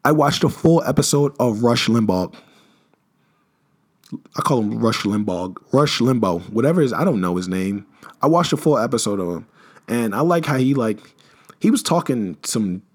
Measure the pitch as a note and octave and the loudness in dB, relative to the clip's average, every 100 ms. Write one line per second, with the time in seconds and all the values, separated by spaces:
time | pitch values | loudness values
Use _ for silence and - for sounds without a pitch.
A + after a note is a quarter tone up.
0 | C#3 D3+ C#3+ - - - E3 E3 - D3+ | 2 4 2 2 -2 2 4 4 2 0
1 | C3+ C#3+ C#3+ - B2 G#2+ A#2 A#2 - A2+ | 2 2 0 0 -2 2 2 2 2 2
2 | G#2 F#2 F2+ - _ _ _ _ _ _ | 2 0 -2 -10 _ _ _ _ _ _
3 | _ _ _ _ _ _ _ _ _ _ | _ _ _ _ _ _ _ _ _ _
4 | _ - _ - - B2 G#2+ A2+ A2+ A2 | _ -18 _ -8 -2 0 -2 0 -2 0
5 | G2+ G#2+ G#2 F2 F#2 - _ C3 D3 - | -2 -2 -2 -4 -6 -10 _ 0 2 2
6 | A#2 B2 G2 F2 F2+ G#2+ C3+ F3 C3+ G2+ | 0 2 0 -2 -4 0 2 2 0 0
7 | F3 A2+ F2+ F2+ F#2 F#2 F#2+ G2+ - _ | -2 0 -2 -2 -4 -4 -4 -6 -10 _
8 | - - C#3+ E3 E3+ D3+ D#3+ C3+ A2+ A#2 | -20 -2 2 2 2 0 2 0 0 -2
9 | A2 G2+ F2+ E2 - _ - - - A#2+ | -4 -4 -4 -6 -12 _ -20 -20 -6 -2
10 | A2+ G2+ E3 E3+ D#3 C3 C3 C#3 A2+ G2 | -2 0 0 0 0 0 2 2 0 -4
11 | - _ _ _ _ _ - C4 - E3+ | -10 _ _ _ _ _ 0 0 0 -2
12 | - B2+ G2 - - - G2+ F2+ _ | 0 -4 -4 -8 -6 -4 -4 -6 _